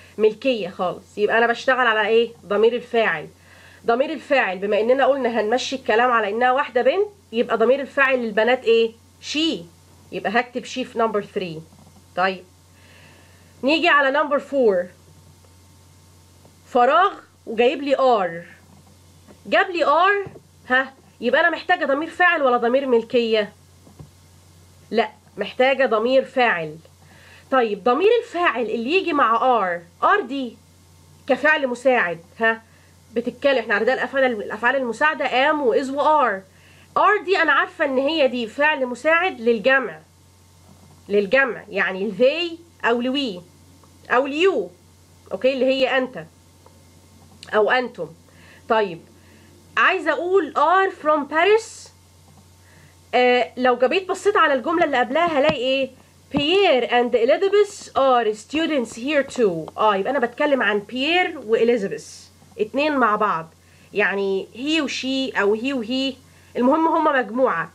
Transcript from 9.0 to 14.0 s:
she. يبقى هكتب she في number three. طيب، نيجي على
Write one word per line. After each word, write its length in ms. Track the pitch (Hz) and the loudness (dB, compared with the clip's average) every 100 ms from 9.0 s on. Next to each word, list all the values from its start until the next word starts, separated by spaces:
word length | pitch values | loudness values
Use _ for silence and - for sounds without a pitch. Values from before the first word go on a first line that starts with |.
| _ _ - | _ _ -8
she. 240 | 294 320 190 165 - - - - | -4 -2 -4 -10 -20 -20 -20 -14
يبقى 280 | 180 185 233 | -6 -2 -2
هكتب 260 | 247 247 | -4 -8
she 20 | - | -10
في 260 | 254 247 | -10 -8
number 440 | 226 226 208 - 202 | -2 -2 -2 -6 -8
three. 220 | 180 160 - - - - _ | -8 -12 -16 -20 -20 -20 _
طيب، 280 | 175 190 185 - _ _ - - - - - - - - - | -4 -4 -4 -14 _ _ -20 -20 -20 -20 -20 -20 -20 -20 -6
نيجي 240 | 262 320 339 | -2 0 2
على 320 | 285 | 2